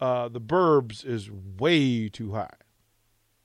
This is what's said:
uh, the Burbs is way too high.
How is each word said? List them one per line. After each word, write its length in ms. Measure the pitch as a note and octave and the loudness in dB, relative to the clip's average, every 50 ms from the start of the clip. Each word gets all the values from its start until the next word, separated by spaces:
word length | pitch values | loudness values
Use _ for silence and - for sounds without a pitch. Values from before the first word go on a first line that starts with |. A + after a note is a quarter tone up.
uh, 260 | C3+ B2+ B2+ B2 A#2+ A#2+ | -2 -2 0 -2 -2 -6
the 120 | A#2 A#2+ | -8 -10
Burbs 640 | A2+ G#2+ D#3 F#3 F3+ E3 D3+ C#3+ B2+ A2+ G#2+ - - | -4 0 2 4 6 6 6 6 4 0 -6 -12 -8
is 240 | C3+ A#2+ A2+ G2+ G#2+ | -6 -6 -6 -6 -8
way 760 | G#2+ G2 F#2+ G2 F#2+ F#2+ B2+ - - D#3 C#3 C3 A#2+ A#2 A2 G#2 | -14 -14 -14 -14 -6 -2 2 2 4 4 4 2 2 0 -2 -4
too 240 | - - A2+ G2+ G2+ | -8 -8 -8 -6 -6
high. 220 | A2 F#2+ - - - _ _ _ _ _ _ _ _ _ _ _ _ _ _ _ _ | -6 -8 -8 -12 -20 _ _ _ _ _ _ _ _ _ _ _ _ _ _ _ _